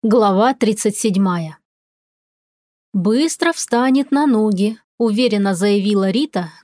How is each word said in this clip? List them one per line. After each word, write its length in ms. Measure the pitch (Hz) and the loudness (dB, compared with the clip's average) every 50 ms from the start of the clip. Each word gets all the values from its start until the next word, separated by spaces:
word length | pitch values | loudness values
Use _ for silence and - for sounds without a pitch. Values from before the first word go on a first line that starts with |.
Глава 500 | - 226 202 247 214 202 190 190 214 254 | 2 2 2 4 4 2 2 2 2 0
тридцать 440 | 269 - - 208 214 208 - 214 202 | 0 0 0 -2 0 0 -2 -4 -4
седьмая. 600 | - - 220 185 190 196 190 180 175 165 156 156 _ _ _ _ _ _ _ _ _ _ _ _ _ _ _ _ _ _ _ _ _ _ _ _ _ _ _ | -2 -2 -2 0 0 0 0 -2 -4 -6 -10 -12 _ _ _ _ _ _ _ _ _ _ _ _ _ _ _ _ _ _ _ _ _ _ _ _ _ _ _
«Быстро 600 | - 196 175 202 220 254 311 320 - - 339 339 | -6 -2 0 0 0 0 0 -2 -2 -2 -2 -2
встанет 580 | 330 - - - - 240 247 262 262 269 277 277 | -2 -4 -6 -4 -2 0 2 2 2 0 0 0
на 160 | 277 285 302 | 0 0 2
ноги», 520 | 285 247 214 214 214 208 180 202 208 226 - _ _ _ _ | 2 2 2 2 0 0 0 0 -2 -2 -6 _ _ _ _
уверенно 560 | 233 226 208 208 254 240 214 202 196 196 190 | -2 -2 0 0 0 0 0 0 0 -2 0
заявила 560 | 165 190 208 202 202 190 208 208 196 190 190 | 0 0 0 2 2 0 0 0 0 0 0
Рита, 420 | 185 240 302 294 - 185 175 160 - - | 0 -2 -2 -2 -4 -6 -6 -6 -12 -18